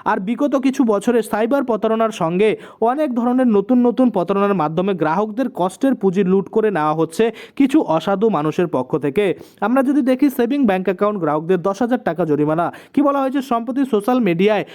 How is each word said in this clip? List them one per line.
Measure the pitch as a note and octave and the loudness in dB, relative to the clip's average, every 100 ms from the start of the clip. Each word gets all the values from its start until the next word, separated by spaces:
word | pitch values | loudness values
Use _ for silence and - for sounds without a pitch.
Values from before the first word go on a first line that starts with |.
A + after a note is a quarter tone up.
আর | - G#3+ | -4 -2
বিগত | F#3+ B3 C#4+ C#4 | -2 -2 0 0
কিছু | C4 C4 | 0 0
বছরে | A#3+ G3+ G3 A#3+ | 2 2 2 0
সাইবার | A3 G#3 A3+ C#4 | 0 -2 0 0
প্রতারণার | B3+ G#3+ A3 A3 A3+ | 0 -2 0 0 0
সঙ্গে | A3 E3 F3+ G#3+ F3 - - | -2 -2 2 2 0 -8 -2
অনেক | A3+ C4+ D4+ | -2 0 -2
ধরনের | A#3+ A#3+ B3+ B3+ G3+ | 0 0 2 4 2
নতুন | G3 B3+ A#3+ | 2 2 2
নতুন | B3 B3+ | 2 2
প্রতারণার | G3 E3+ G3 G3+ | 2 0 0 0
মাধ্যমে | F#3+ D3+ D#3+ F#3+ | 0 0 -2 -2
গ্রাহকদের | F#3 D#3 E3 G#3+ G#3+ C4 | -2 0 0 -2 -4 -6
কষ্টের | - F3+ - C4+ | -2 -4 0 -2
পুঁজি | B3 G3 F#3 | 0 0 0
লুট | F#3 F#3+ G3 | 2 0 0
করে | A3 G#3+ | 0 0
নেওয়া | F3+ D3+ | 0 0
হচ্ছে | D#3 D#3+ - A3+ A3 - - | 0 -2 0 -2 -2 -8 0
কিছু | C#4 A3 | 2 2
অসাধু | G#3+ D#3+ G3+ G3 A3+ | 2 0 0 0 0
মানুষের | E3+ D3+ D3 F3+ | 0 0 0 -2
পক্ষ | C3 B2+ D#3+ | -2 -2 -4
থেকে। | C#3+ C#3 G3+ D3+ - _ | -2 0 0 -2 -10 _
আমরা | G3+ C4 | 0 0
যদি | C4 C#4+ | 2 0
দেখি | B3+ B3+ D4 | 0 2 0
সেভিং | B3+ A#3+ C#4+ B3 | 0 -2 0 0
ব্যাংক | F#3 | 0
অ্যাকাউন্ট | F#3 F#3 G#3 G#3 | -2 -2 -2 0
গ্রাহকদের | D3+ D3+ E3 F#3 | -2 -2 0 -2
দশ | F3+ G3 | -2 -2
হাজার | B3 B3 G#3+ | -2 -2 -2
টাকা | E3 | -2
জরিমানা, | E3 D3 D3 D#3+ E3 - - | 0 0 0 0 -2 -6 -6
কি | - | 0
বলা | C#4+ C#4 | 0 0
হয়েছে, | C4+ C#4 | -2 -4
সম্প্রতি | C4 A#3 A#3 C4 C4+ | -2 -4 -2 -4 -2
সোশ্যাল | G#3 G#3 B3+ | 0 0 0
মিডিয়ায় | G#3 E3+ G3 G#3 D#3 | 0 2 2 2 -2